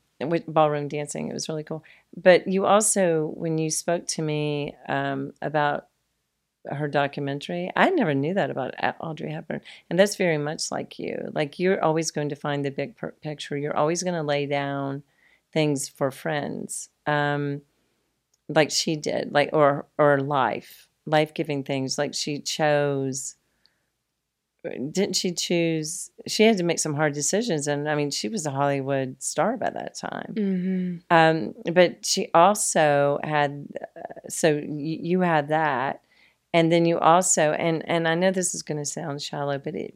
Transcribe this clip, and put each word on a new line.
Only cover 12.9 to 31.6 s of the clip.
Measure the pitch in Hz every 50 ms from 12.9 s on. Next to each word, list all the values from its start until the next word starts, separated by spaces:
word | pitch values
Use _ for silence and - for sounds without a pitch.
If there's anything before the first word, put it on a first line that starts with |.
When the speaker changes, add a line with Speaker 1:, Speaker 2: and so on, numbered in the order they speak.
| -
Speaker 1:
per-, | - - -
picture. | - _ - 151 151 147 - - 147
You're | 143 143 147 -
always | - 151 156 175 175
gonna | 180 180 175 165 151
lay | 147 143 147 143
down | 139 143 143 139 139 139 139 139 139 139 143 - _ _ _ _ _ _ _ _ _
things | - 160 156 151 143 131 - -
for | _ - 143 131
friends, | - - - 165 156 147 - - - - - - - - - - _ _ -
um, | 151 147 147 147 143 147 143 143 143 143 143 - _ _ _ _ _ _ _ _ _ _ _ _ _ _ _ _ -
like | 151 160 147 139
she | - - - - 160
did, | 151 147 - - 135 - -
like, | - 147 143 -
or, | - 156 147 139 143 143 - _ - -
or | 151 147 143 139
life, | 135 143 147 135 123 107 - - - - - - - _ _ _ -
life-giving | 151 156 151 156 151 - - 156 156 143 139
things. | 131 - 139 135 131 131 -
Like, | - 147 139
she | - - - 156 147 139
chose, | - - - - 156 151 147 147 143 143 139 135 135 135 131 135 - - - _ _ _ _ _ _ _ _ _ _ _ _ _ _ _ _ _ _ _ _ _ _ _ _ _ - - - - 123 151
didn't | 160 185 - - 185
she | - - 185
choose? | 165 - - - 180 170 165 165 160 160 156 151 - - - - _ - -
She | - - -
had | 214 226 220 185
to | 170
make | 170 160 -
some | - 156 143
hard | 147 156 151 143
decisions, | 147 143 - 190 208 240 240 165 147 139 147
and, | 147 143 147 151
I | 151
mean, | 147 147 143
she | - - - 214
was | 226 196 151
a | 147
Hollywood | 135 135 143 143 139 139 131 135 139 135 135 131 131 -
star | - - - 147 160 214 254
by | 220 - -
that | - 55 - - -
time. | - - - - - - - -
Speaker 2:
Mm-hmm. | 220 202 196 190 180 180 190 185 185 185 180 175 170 _ -
Speaker 1:
Um, | 175 165 160 160 160 160 104 - - -